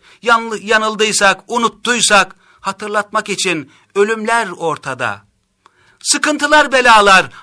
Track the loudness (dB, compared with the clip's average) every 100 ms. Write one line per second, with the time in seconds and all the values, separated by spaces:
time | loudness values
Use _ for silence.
0 | _ _ 0 0 0 -8 -2 0 0 0
1 | -2 2 0 0 -4 -4 -4 -4 -4 -2
2 | 2 2 0 -6 _ _ -10 -10 -6 -4
3 | -4 -6 -6 -4 -4 -4 -8 _ _ -2
4 | 0 0 -2 -2 -2 -6 -6 -6 -8 -6
5 | -6 -6 _ _ _ _ _ _ _ _
6 | -4 -2 -2 -2 2 2 2 2 4 6
7 | 6 4 2 -6